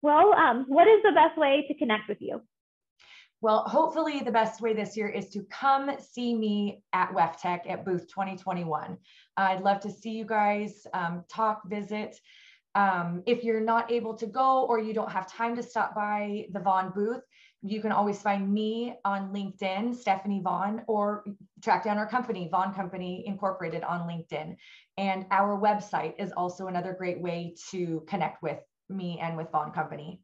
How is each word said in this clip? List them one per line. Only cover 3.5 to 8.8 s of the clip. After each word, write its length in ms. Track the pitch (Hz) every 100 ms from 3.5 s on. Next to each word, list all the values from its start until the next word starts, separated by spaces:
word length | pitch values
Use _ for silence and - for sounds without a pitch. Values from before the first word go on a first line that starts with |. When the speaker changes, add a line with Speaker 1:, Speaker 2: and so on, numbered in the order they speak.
| 214 -
Speaker 2:
hopefully 540 | 254 320 311 311 285
the 100 | 240
best 300 | 226 220 -
way 140 | 226
this 220 | 214 202 220
year 120 | 208
is 220 | 202 196
to 120 | 208
come 460 | 185 - 269 269 277 277
see 360 | - - 240
me 480 | 233 214 208 202 196 _
at 200 | 185 185
wef 280 | 185 165 -
tech 260 | 175 175 185
at 160 | 180
booth 260 | 196 180 -
twenty 260 | - 190 180
twenty-one. 640 | - 175 170 151